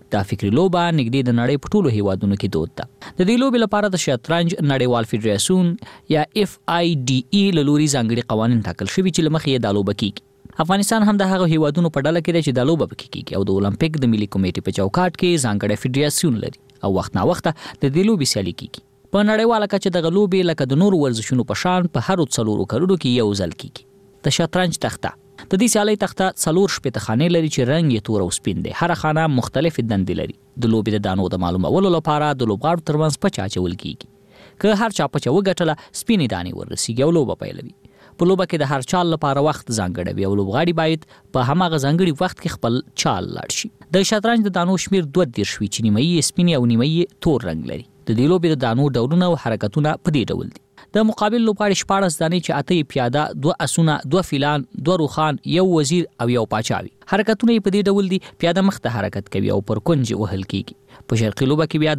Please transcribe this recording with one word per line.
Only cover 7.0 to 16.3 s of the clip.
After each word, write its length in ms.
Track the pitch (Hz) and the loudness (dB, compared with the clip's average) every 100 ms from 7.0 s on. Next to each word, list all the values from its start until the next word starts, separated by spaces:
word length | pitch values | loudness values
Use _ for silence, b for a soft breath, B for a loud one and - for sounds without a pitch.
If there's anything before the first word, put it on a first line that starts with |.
| 127 127 - | 0 -2 0
ای 200 | 202 196 | 2 2
له 120 | 165 | 2
لوري 240 | 143 147 151 | 2 2 2
ځانګړي 360 | 135 113 117 - | 2 0 -2 0
قوانین 280 | 107 117 120 101 | 0 2 2 0
ټاکل 240 | 82 98 | -6 -4
شوي 160 | - 190 | 0 0
چې 100 | 175 | 0
له 100 | 156 | 0
مخې 180 | 160 147 | 0 0
یې 100 | 127 | 0
دا 140 | 110 | 0
لوبه 200 | 101 98 | 0 0
کیږي. 280 | 101 101 - _ _ - - | -2 -4 -6 _ _ -18 -4
افغانستان 380 | 160 196 202 226 | 0 0 2 2
هم 140 | 208 202 | 2 2
د 160 | 190 | 2
هغو 120 | 190 | 2
هیوادونو 460 | 175 160 151 151 170 | 2 2 2 2 0
په 100 | 143 | 0
ډله 200 | 143 170 | 0 0
کې 120 | 160 | 0
دی 100 | 170 | 0
چې 100 | 147 127 | 2 2
دا 40 | 127 | 2
لوبه 160 | 160 101 | 2 0
پکې 160 | - - | -6 -14
کیږي 220 | - - 82 | -14 -8 -4
او 80 | |
د 60 | 98 | 0
اولمپیک 480 | 95 101 101 160 156 | 2 0 0 -2 2
د 60 | |
ملي 240 | 123 110 104 98 | 2 2 0 -2
کمیټې 240 | 92 - | -2 -2
په 100 | - | -4
چوکاټ 420 | - 95 - 180 - | -2 -2 0 -2 0
کې 260 | 180 170 123 | 0 2 0
ځانګړی 300 | 101 104 104 135 | -2 -2 -2 -2
فدراسیون 520 | 131 147 - 165 | 0 0 0 0